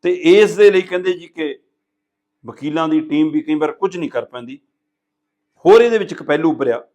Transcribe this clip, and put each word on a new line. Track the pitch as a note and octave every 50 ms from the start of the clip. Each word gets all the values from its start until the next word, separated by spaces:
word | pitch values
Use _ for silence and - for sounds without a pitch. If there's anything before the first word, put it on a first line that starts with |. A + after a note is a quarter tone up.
ਤੇ | - F3+ F3+
ਇਸ | F3+ D#3 E3 F#3 G#3 G#3+ G3 -
ਦੇ | F#3+ G#3 G3+
ਲਈ | G3 F#3
ਕਹਿੰਦੇ | F#3 F#3 F#3 F3+ F3+ F#3 F3+
ਜੀ | E3 E3+
ਕਿ | E3 _ E3 D#3 D3 C3+ - _ _ _ _ _ _ _ _ _ _ _ _ _ _ _ _ _
ਵਕੀਲਾਂ | A2 A2+ - C3+ D3+ D3+ D#3+ D#3+ D#3+
ਦੀ | D#3 D#3
ਟੀਮ | D#3 D#3 C#3+ D3+ D#3 D#3
ਵੀ | D3 D3+
ਕਈ | D3 D3+ D#3
ਵਾਰ | D3+ D#3 D3
ਕੁਝ | D3+ _ F#3+ F#3+ F3
ਨਹੀਂ | F3+ E3 -
ਕਰ | - A#2+ A#2
ਪੈਂਦੀ। | - - B2 A#2+ A#2+ C3+ C#3 _ _ _ _ _ _ _ _ _ _ _ _ _ _ _ _ _ _ _ _ _
ਹੋਰ | E3 G#3 A3+
ਇਹਦੇ | A#3+ A#3+ A3+
ਵਿੱਚ | G#3+ G3 -
ਇੱਕ | E3 - D#3
ਪਹਿਲੂ | - D3 D3+ D#3+ E3
ਉੱਭਰਿਆ | D3 A#2+ C3+ B2+ A#2 A2 - _ _